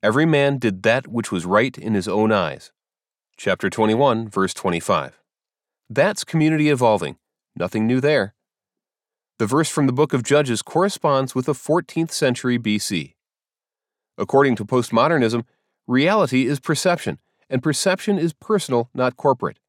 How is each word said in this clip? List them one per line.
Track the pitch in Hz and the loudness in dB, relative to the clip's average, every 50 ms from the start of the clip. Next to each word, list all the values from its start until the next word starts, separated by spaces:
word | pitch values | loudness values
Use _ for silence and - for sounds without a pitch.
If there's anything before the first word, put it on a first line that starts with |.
| - | 0
Every | 123 117 135 156 | 2 2 2 2
man | 165 156 143 139 139 139 131 | 4 4 4 4 2 0 0
did | 123 113 98 92 95 | 0 -2 -2 0 0
that | 110 113 131 135 | 0 0 0 -2
which | - 110 120 110 - | -4 -6 -6 -6 -4
was | - 90 80 | -4 -4 -2
right | 90 92 104 117 131 - - | 2 2 2 2 2 -2 -8
in | 87 104 110 | -6 -2 -2
his | 101 87 104 | -2 0 0
own | 90 104 110 110 110 | 0 0 2 2 2
eyes." | 101 90 78 67 67 - - _ _ _ _ _ _ _ _ _ _ _ _ _ | 2 0 -2 -4 -10 -16 -20 _ _ _ _ _ _ _ _ _ _ _ _ _
Chapter | _ - 101 95 - - 101 | _ -2 -2 -2 0 -2 -4
twenty-one, | 90 - 110 107 110 113 143 139 120 110 113 110 | -2 0 2 2 2 2 2 2 2 0 -4 -6
verse | 101 98 95 92 - | -4 -2 -2 -2 -2
twenty-five. | - - 95 87 85 - - 101 82 69 69 - _ _ _ _ _ _ _ _ _ _ _ _ _ _ _ | -4 -4 -2 -2 -2 -2 0 -2 -2 -2 -6 -12 _ _ _ _ _ _ _ _ _ _ _ _ _ _ _
That's | 113 131 143 196 208 - - | -2 0 0 0 0 -4 -8
community | - - 160 151 156 156 156 151 151 | -4 0 0 2 2 2 2 2 2
evolving. | 147 123 123 117 107 101 87 71 - _ _ _ _ _ _ _ _ | 2 2 2 2 2 2 0 -6 -10 _ _ _ _ _ _ _ _
Nothing | - 87 92 - 110 110 | -6 -6 -4 -2 -2 0
new | 113 123 131 | 2 0 2
there. | 127 143 151 135 101 98 _ _ _ _ _ _ _ _ _ _ _ _ _ _ _ _ _ _ _ _ _ _ | 2 2 2 2 0 -2 _ _ _ _ _ _ _ _ _ _ _ _ _ _ _ _ _ _ _ _ _ _
The | 117 | -4
verse | 101 123 147 165 151 | 0 2 0 0 0
from | - - 147 | 0 0 0
the | 135 127 | 0 2
book | 123 147 147 - | 2 0 0 0
of | 135 117 | -2 0
Judges | - 139 147 151 131 120 104 | 2 2 2 2 2 -2 -4
corresponds | - - - 160 180 208 - - - 156 143 135 135 123 - | -6 -4 -2 0 0 0 -2 -2 -2 0 0 0 0 -2 -4
with | 131 123 | -4 -2
the | - 147 | -2 -4
fourteenth | - - - 151 175 170 - - 160 165 160 | -6 -2 -2 -2 -2 -2 -4 -4 -4 -4 -4
century | - - - 135 123 - - 127 123 117 | -2 -2 0 0 0 0 -2 -2 -2 0
B | 113 113 104 104 | 0 0 -2 -2
C. | - - 101 87 73 69 _ _ _ _ _ _ _ _ _ _ _ _ _ _ _ _ _ _ _ _ _ - | -2 -4 -4 -6 -6 -8 _ _ _ _ _ _ _ _ _ _ _ _ _ _ _ _ _ _ _ _ _ -10
According | 107 - - 135 139 139 120 | -8 2 4 4 4 4 2
to | 101 110 | -2 -2
postmodernism, | 104 - 127 117 - - 113 123 156 170 156 123 113 113 120 120 _ _ _ _ _ _ _ _ | -2 0 0 0 2 2 2 2 4 2 2 2 2 0 -2 -4 _ _ _ _ _ _ _ _
reality | - 123 127 139 175 202 220 185 135 - 131 131 | -2 0 2 2 2 2 2 0 2 2 0 0
is | 120 147 139 | 0 -2 -4
perception, | _ - 160 139 - 185 175 175 - - 87 - _ _ _ _ _ _ | _ -4 -4 0 2 0 0 0 -2 -8 -8 -8 _ _ _ _ _ _
and | 135 127 127 | -6 -2 -2
perception | 160 147 - - 190 185 190 - - 202 180 | -2 -2 0 0 0 0 0 0 -2 -2 0
is | 151 170 156 | 0 -4 -4
personal, | _ - - 214 202 - - 131 120 117 - _ | _ -6 -2 -2 -2 0 0 -2 -2 -2 -2 _
not | - 127 127 - _ | -2 -2 -2 -2 _
corporate. | - 143 131 123 - 80 - _ _ | 0 0 0 2 -2 -8 -8 _ _